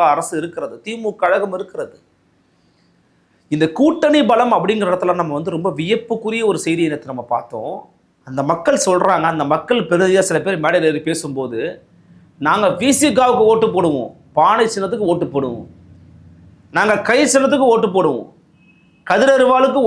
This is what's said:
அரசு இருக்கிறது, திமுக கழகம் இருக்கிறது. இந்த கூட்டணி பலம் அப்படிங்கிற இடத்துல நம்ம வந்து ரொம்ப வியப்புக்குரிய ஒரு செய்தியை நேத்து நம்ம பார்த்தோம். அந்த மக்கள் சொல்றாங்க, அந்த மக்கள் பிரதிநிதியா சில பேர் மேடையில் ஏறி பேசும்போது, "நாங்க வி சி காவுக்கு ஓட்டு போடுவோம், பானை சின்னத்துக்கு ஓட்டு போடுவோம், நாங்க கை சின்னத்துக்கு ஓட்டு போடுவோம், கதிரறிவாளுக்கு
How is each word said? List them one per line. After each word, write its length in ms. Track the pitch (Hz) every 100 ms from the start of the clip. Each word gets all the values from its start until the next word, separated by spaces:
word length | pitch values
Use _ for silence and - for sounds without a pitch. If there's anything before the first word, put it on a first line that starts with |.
| 165
அரசு 220 | 147 165 165
இருக்கிறது, 380 | 165 170 143 117
திமுக 320 | 214 233 214 208
கழகம் 340 | 180 196 202 185
இருக்கிறது. 380 | 190 160 139 - _ _ _ _ _ _ _ _ _ _ _ _ _ _ -
இந்த 160 | 151 160
கூட்டணி 480 | - 294 330 302 294 226
பலம் 240 | 233 247
அப்படிங்கிற 340 | 208 180 220 196
இடத்துல 240 | 180 180
நம்ம 200 | 175 165
வந்து 200 | 143 165 165
ரொம்ப 120 | 180 143
வியப்புக்குரிய 680 | 165 226 - 226 214 226
ஒரு 140 | 220 165
செய்தியை 300 | - 165 165
நேத்து 220 | 147 131
நம்ம 120 | 127 117
பார்த்தோம். 420 | 120 - 117 120 190 - _ _ _ -
அந்த 140 | 131
மக்கள் 420 | 139 170 156 - -
சொல்றாங்க, 400 | 180 185 175 160
அந்த 100 | 160 143
மக்கள் 340 | 156 - 240 165
பிரதிநிதியா 320 | 175 190 190 190
சில 120 | 160
பேர் 220 | 190 185
மேடையில் 240 | 156 175 160
ஏறி 100 | 147 160
பேசும்போது, 540 | 165 160 135 131 113 151 185 _ _ _ - _ - 147
"நாங்க 200 | 190 202 175
வி 100 | 240 269
சி 100 | 294 240
காவுக்கு 280 | 254 233 220
ஓட்டு 160 | 220 -
போடுவோம், 420 | 175 170 143 113 - _
பானை 340 | - 165 226 226
சின்னத்துக்கு 340 | 208 190 196 196
ஓட்டு 160 | 175 165
போடுவோம், 320 | 139 127 117 98 - - - - - - - - - _ 160
நாங்க 200 | 208 202 202
கை 100 | 247
சின்னத்துக்கு 460 | 294 269 262 277 262
ஓட்டு 160 | 226 202
போடுவோம், 340 | 185 160 123 104 _ _ _ _ _ _ _ -
கதிரறிவாளுக்கு 720 | 190 269 269 254 254 262 269